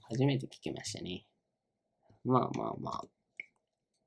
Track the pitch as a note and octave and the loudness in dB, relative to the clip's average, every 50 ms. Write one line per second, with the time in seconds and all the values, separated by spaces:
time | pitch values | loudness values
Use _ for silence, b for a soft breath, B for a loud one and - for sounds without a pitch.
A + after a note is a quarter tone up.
0 | - - A2 B2+ C3 C#3+ C#3 C3+ C3 - - - - - - - - - - - | -12 -4 2 4 4 6 4 4 0 -4 -10 -8 -6 -6 -6 -4 -6 -8 -8 -6
1 | - F2+ F2+ - - _ _ _ _ _ _ _ _ _ _ _ _ _ _ _ | -6 -8 -8 -8 -10 _ _ _ _ _ _ _ _ _ _ _ _ _ _ _
2 | _ - - _ - A#2+ C3 B2 - - - - - A2+ - - - - - - | _ -20 -20 _ 2 4 4 4 4 2 0 -2 -2 -2 -4 -4 -4 -4 -6 -6
3 | - - _ _ _ _ _ - - - _ _ _ _ _ _ _ _ _ _ | -8 -10 _ _ _ _ _ -18 -18 -18 _ _ _ _ _ _ _ _ _ _
4 | _ | _